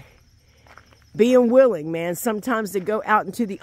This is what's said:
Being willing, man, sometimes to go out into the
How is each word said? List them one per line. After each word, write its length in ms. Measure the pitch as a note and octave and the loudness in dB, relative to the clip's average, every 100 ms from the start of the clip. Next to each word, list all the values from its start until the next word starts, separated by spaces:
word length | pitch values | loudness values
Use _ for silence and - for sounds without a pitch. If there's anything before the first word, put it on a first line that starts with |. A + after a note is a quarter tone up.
| - _ _ _ _ _ _ - _ _ _ - | -20 _ _ _ _ _ _ -20 _ _ _ 0
Being 340 | A3+ B3+ A#3+ | 4 4 6
willing, 420 | B3+ C4 F3+ D#3 | 4 4 2 -4
man, 220 | E3 E3+ | -6 -6
sometimes 580 | F3 A#3+ G#3+ B3 A3+ G#3 | -6 -6 -6 -4 -4 -4
to 60 | G3 | -6
go 220 | F3+ G#3+ | -6 -6
out 220 | - G#3+ E3 | -2 -2 -2
into 220 | F#3+ A3+ | -6 -6
the 100 | G3 | -6